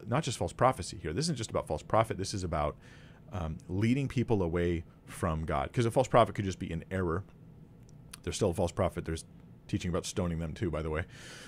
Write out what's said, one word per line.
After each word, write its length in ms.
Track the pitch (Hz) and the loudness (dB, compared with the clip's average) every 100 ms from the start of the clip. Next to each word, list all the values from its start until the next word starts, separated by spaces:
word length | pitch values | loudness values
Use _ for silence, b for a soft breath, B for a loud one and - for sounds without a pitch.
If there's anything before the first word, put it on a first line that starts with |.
| 98 | -2
not 160 | 127 | -2
just 160 | 147 - | 0 -2
false 140 | 87 | -4
prophecy 460 | - 127 131 87 - | 4 4 4 -4 -6
here. 100 | 80 | -4
This 120 | 87 | -2
isn't 120 | 165 127 | -2 -2
just 140 | 110 | -2
about 160 | 90 - | -2 -2
false 160 | 78 | -4
prophet. 340 | - 107 113 95 | 2 2 4 0
This 160 | 95 | -4
is 120 | 104 | -4
about, 320 | 90 78 76 - B B B B - | -2 0 0 -2 B B B B -10
um, 260 | 95 80 80 - | -6 -4 -6 -4
leading 380 | 92 113 131 131 | 0 2 2 2
people 360 | 127 113 104 | 0 2 2
away 420 | 85 87 87 85 - - | 2 2 2 2 -2 -16
from 400 | - - 90 78 | -16 -2 0 0
God. 260 | 78 76 67 | 0 0 0
'Cause 120 | 127 | 0
a 60 | 113 | 2
false 180 | 135 123 | 2 6
prophet 280 | 127 107 - | 6 6 4
could 80 | |
just 160 | 98 87 | -2 -2
be 100 | 92 | -4
in 140 | 82 - | -6 -2
error. 340 | 95 87 85 - - - - - - - - - - | 0 2 0 -4 -14 -20 -20 -20 -20 -20 -20 -18 -10
They're 100 | - | -6
still 180 | - 104 | 2 2
a 40 | |
false 180 | 85 87 | 2 0
prophet. 320 | - 87 87 | 2 0 0
There's 200 | 82 80 - - - - - | -4 -6 -8 -18 -20 -18 -4
teaching 240 | 101 90 | -2 0
about 160 | 82 - | -2 -2
stoning 320 | - 87 82 | -2 0 0
them 160 | 82 | -4
too, 160 | 71 87 | -2 -2
by 100 | 76 | 0
the 80 | 80 | -2
way. 160 | 78 85 B B B | -2 -4 B B B